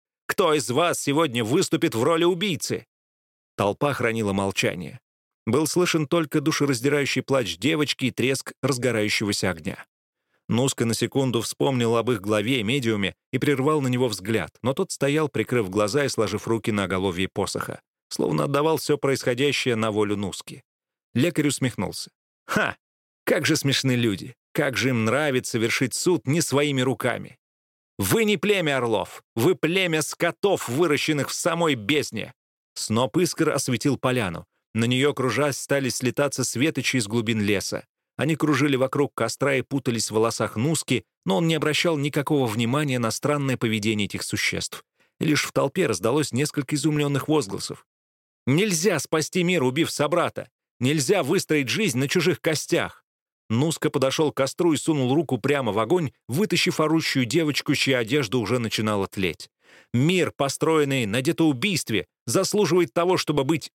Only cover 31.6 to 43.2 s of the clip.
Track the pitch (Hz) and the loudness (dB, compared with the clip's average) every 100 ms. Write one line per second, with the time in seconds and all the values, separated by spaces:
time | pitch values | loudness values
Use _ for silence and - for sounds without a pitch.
31.6 | 165 127 104 147 117 110 98 - _ _ | 0 0 0 -2 -2 -8 -10 -14 _ _
32.6 | _ - - 110 131 165 175 - 151 127 | _ -12 -2 0 2 0 0 0 0 0
33.6 | - 120 147 123 131 127 95 82 - _ | -2 -2 0 0 0 0 -2 -6 -12 _
34.6 | _ 110 117 127 143 135 131 110 147 131 | _ -2 0 2 2 0 -2 0 -2 -2
35.6 | - 139 131 - 123 127 143 - 127 117 | -2 0 0 -2 -2 0 -2 0 -4 0
36.6 | 156 143 - 131 101 120 113 110 101 98 | 0 0 -2 -2 0 -2 0 0 2 0
37.6 | - - - _ _ - 139 156 151 131 | -2 -8 -10 _ _ -4 -2 0 2 2
38.6 | 147 127 131 143 143 - 113 - 135 135 | 2 2 0 0 -2 0 -4 0 0 0
39.6 | - 135 127 117 - 107 113 - 107 107 | -2 -4 -2 -2 0 2 2 0 -4 0
40.6 | 143 156 - 120 - _ 175 190 165 160 | 0 0 0 -2 -2 _ -2 0 2 2
41.6 | 151 143 175 151 143 147 135 147 123 107 | 0 0 0 0 -2 -2 0 2 2 0
42.6 | 117 143 151 127 113 - | 0 0 0 0 0 -2